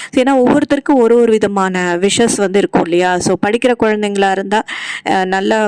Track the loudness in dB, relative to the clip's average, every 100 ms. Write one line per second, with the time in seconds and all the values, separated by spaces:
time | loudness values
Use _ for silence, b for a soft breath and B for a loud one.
0 | B 0 2 2 2 2 0 -2 2 2
1 | 4 4 4 2 0 0 -2 -2 -2 0
2 | 0 2 0 0 0 0 0 -2 0 0
3 | 0 0 -2 -2 -2 0 0 0 0 0
4 | -2 0 0 0 -2 -2 -4 B B B
5 | -2 -2 0 -2 0 0